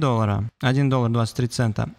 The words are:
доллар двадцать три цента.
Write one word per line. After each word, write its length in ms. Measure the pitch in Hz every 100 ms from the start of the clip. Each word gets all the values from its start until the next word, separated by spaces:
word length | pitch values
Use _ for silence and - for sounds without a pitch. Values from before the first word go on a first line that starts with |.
| 143 113 107 101 110 - 131 131 139
доллар 200 | 127 117
двадцать 280 | 117 113 -
три 100 | 120
цента. 420 | - 117 104 113